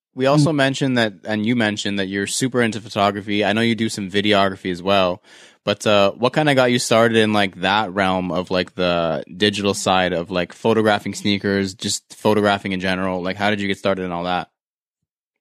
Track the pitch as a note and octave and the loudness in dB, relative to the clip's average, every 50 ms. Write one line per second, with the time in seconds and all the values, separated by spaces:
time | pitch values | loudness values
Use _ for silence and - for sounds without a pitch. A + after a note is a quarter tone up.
0 | _ _ - B2+ C3 C3+ D3 D3+ D3 E3+ D#3 C#3+ C3+ C3+ C3 - D3+ C3 B2+ A#2+ | _ _ -6 0 2 4 4 4 4 2 2 2 2 0 0 -2 -2 0 0 0
1 | A2+ G#2+ F#2+ - - G#2 G#2+ G#2+ G#2 A2+ B2 A#2+ A2 G#2 G#2 G2 - G2+ G2+ G2+ | 0 0 -2 -8 -8 -4 -4 -2 0 0 0 0 0 0 -2 -2 -4 -4 -4 -4
2 | F#2+ F#2+ G2 G2+ G2 - - - C3 B2 B2 B2 A#2 A2 G#2 G#2 A2 G#2+ - G#2+ | -4 -4 -4 -4 -4 -4 -4 -4 -4 -2 0 0 0 0 -2 -6 -10 -6 -2 2
3 | G2+ G2+ G2 G#2 F#2+ A2 G2+ G#2 G2+ F#2+ G#2 A2+ A#2 A#2 A2+ G#2+ A2+ G#2+ - A2 | 2 2 0 -2 -4 -4 -2 0 0 2 2 2 2 0 0 0 -2 -4 -4 -6
4 | G2 F2+ G2 G2+ G2+ G#2+ G2+ G2 G2 F#2+ F#2+ - - F#2+ F2 F2 F2 G2 G2+ G2 | -6 -4 -2 0 2 4 4 4 2 2 -2 -4 -6 -6 -6 -4 -2 0 2 2
5 | F#2 F2+ F2+ - _ - - - - - _ _ - G#2 G2+ - - A2+ G#2 G2+ | 2 2 0 -4 _ -20 -20 -20 -20 -20 _ _ -4 -4 -4 -2 0 2 4 4
6 | G2+ G2 - - A#2 B2+ - D#3 D3+ D3 C#3 C3 B2+ B2 B2 A#2+ - - A#2 A2+ | 4 2 2 0 -2 0 0 2 2 2 4 4 4 4 2 0 2 2 4 4
7 | A#2 A#2 A2+ A2+ G#2+ G#2+ G#2+ G#2 G2+ F#2+ E2+ F2 F2+ F#2+ G2+ A2 A2 F2 F#2 G2+ | 4 4 4 2 2 2 2 2 0 0 -2 -2 0 0 0 0 0 -2 -2 -2
8 | F#2+ F#2 F#2 F#2 F2+ F2+ D#2+ F#2 F2 - F#2+ F2+ F2+ - - F#2 F2+ F2 F2 E2+ | 0 0 0 -2 -2 -4 -4 -4 -4 -2 -2 -2 -4 -4 -4 -2 -2 0 0 0
9 | E2+ D#2+ D2+ C2+ - - F2 F#2 G#2 G#2 G2+ G2+ G2+ G2+ G2 - - G2+ F#2 F#2 | 0 -2 -2 -4 -8 -8 -4 0 0 0 0 0 -2 -2 -2 0 0 0 2 2
10 | F2+ F2 F2+ E2 E2+ F#2+ F#2 F2+ E2+ - - - - A#2 G#2+ A2 G#2+ A2 G#2 G#2 | 2 0 -2 -4 -4 -4 -4 -4 -4 -6 -6 -4 0 0 2 2 2 2 2 0
11 | - G2+ F#2+ - - G#2 G2+ F#2+ G2+ G2+ G2 G2 G2 F#2+ G2+ - - G2 - - | -2 -6 -10 -6 -4 -2 -2 -2 -2 -2 0 0 -2 -4 -6 -8 -6 -6 -6 -6
12 | _ - - - - A2 G#2+ G#2+ G2+ G#2 G2+ G2 - G2 F#2+ F2+ F#2 F#2+ F#2 F#2 | _ -14 -10 -2 0 2 2 4 4 2 2 0 -2 -4 -6 -4 -2 -2 -2 -2
13 | F#2+ F#2+ F#2 F2+ F2 F#2 F#2+ G2+ G2+ G#2 G#2+ G2+ G2+ G2 G2 - - G2 G2 F#2 | -2 -4 -4 -4 -4 -6 -4 -2 0 -2 0 -2 -2 -4 -4 -2 -2 -2 -2 -2
14 | F#2 F2+ F2 F2 F2 F2+ F2+ F2 D#2+ _ _ _ _ _ _ _ _ _ _ _ | -4 -6 -6 -6 -4 -4 -4 -4 -6 _ _ _ _ _ _ _ _ _ _ _
15 | _ _ _ _ _ _ _ _ | _ _ _ _ _ _ _ _